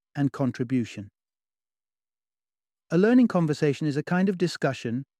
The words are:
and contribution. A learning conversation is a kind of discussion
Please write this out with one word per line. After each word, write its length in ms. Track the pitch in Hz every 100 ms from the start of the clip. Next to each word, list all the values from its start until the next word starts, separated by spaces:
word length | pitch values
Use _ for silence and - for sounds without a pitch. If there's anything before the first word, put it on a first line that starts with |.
| _ -
and 180 | 139
contribution. 760 | - 131 - 123 131 110 - 101 _ _ _ _ _ _ _ _ _ _ _ _ _ _ _ _ _ -
A 60 | 170
learning 320 | 208 254 233
conversation 580 | 180 160 151 151 135 156
is 80 | 139
a 80 |
kind 240 | - 180 196
of 100 | 180
discussion 680 | 175 - 156 127 120 120 139